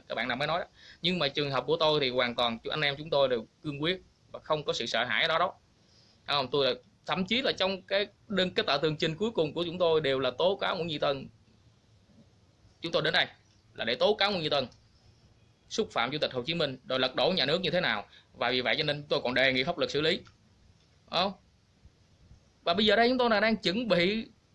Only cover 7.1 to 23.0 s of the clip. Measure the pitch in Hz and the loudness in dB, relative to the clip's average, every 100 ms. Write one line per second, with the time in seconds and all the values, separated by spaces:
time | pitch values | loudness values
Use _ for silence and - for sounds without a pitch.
7.1 | 156 185 233 262 160 190 190 - 196 208 | -2 0 0 0 0 -2 -2 -4 -2 -2
8.1 | _ - 190 185 185 214 143 156 151 160 | _ -6 -2 -2 -2 0 0 0 0 -4
9.1 | 156 220 226 156 160 175 175 170 160 143 | -2 -4 0 -2 -2 -6 0 2 2 2
10.1 | 135 127 123 175 196 185 196 175 156 147 | 0 0 2 0 2 -2 -2 -4 -2 -2
11.1 | 139 - - _ _ - _ _ _ _ | -2 -6 -20 _ _ -20 _ _ _ _
12.1 | - - _ _ _ - _ 165 170 151 | -20 -20 _ _ _ -20 _ -4 -2 2
13.1 | 170 135 - _ _ _ - 113 127 185 | 0 0 -4 _ _ _ -8 -4 2 2
14.1 | - 196 190 151 143 123 - _ _ - | 2 0 0 0 -2 -2 -10 _ _ -20
15.1 | _ - _ _ _ - - 214 - 120 | _ -20 _ _ _ -12 -6 -4 -2 -2
16.1 | 147 143 127 123 170 147 127 - 131 127 | 0 -2 -2 -4 -2 -2 -4 -4 0 0
17.1 | 131 135 185 131 175 175 175 147 107 - | 2 2 2 0 0 0 0 0 -2 -4
18.1 | - _ - 123 127 120 127 151 147 147 | -20 _ -4 0 0 0 0 0 -4 -2
19.1 | 151 120 127 135 131 135 170 131 139 156 | -2 0 2 2 2 -2 -2 -2 0 0
20.1 | 185 - _ _ _ - _ _ _ - | -2 -6 _ _ _ -20 _ _ _ -6
21.1 | 160 196 196 _ _ _ _ - _ _ | -2 -2 -4 _ _ _ _ -20 _ _
22.1 | _ - - _ _ 170 185 214 202 | _ -20 -20 _ _ -2 2 4 4